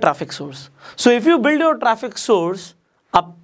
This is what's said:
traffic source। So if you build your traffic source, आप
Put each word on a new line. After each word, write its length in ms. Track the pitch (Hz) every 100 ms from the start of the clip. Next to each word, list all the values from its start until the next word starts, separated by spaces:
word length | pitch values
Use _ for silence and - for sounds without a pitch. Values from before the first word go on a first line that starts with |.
traffic 260 | 170 143 139 -
source। 220 | 143 131 - _ - -
So 220 | 240 240
if 80 | 240
you 100 | 339 285
build 160 | 302 320
your 160 | 311
traffic 340 | 247 226 254 - -
source, 300 | 202 170 185 - _ _ _ _ 180
आप 200 | 170 170